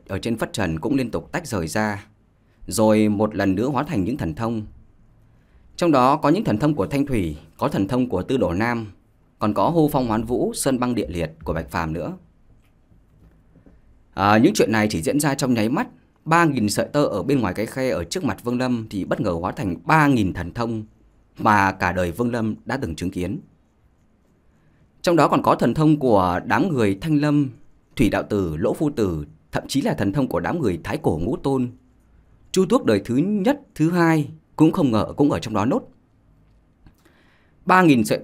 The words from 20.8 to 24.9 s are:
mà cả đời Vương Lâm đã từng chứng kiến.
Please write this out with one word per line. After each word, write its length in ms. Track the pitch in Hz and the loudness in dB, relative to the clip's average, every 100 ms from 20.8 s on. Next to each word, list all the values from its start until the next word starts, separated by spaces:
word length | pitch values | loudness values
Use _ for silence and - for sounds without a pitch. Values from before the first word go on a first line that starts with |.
| 107 _ _ _ _ - | -10 _ _ _ _ -4
mà 340 | 110 104 98 | 2 4 2
cả 200 | 95 92 | 0 -2
đời 200 | 92 87 | -2 -4
Vương 200 | 85 120 | -2 -4
Lâm 220 | 120 110 110 | -2 -4 -6
đã 120 | - 127 | -8 -6
từng 200 | 113 78 | -6 -6
chứng 140 | 90 | -8
kiến. 300 | 90 87 143 - _ _ _ _ _ _ _ _ _ _ _ _ _ _ | -6 -6 -8 -12 _ _ _ _ _ _ _ _ _ _ _ _ _ _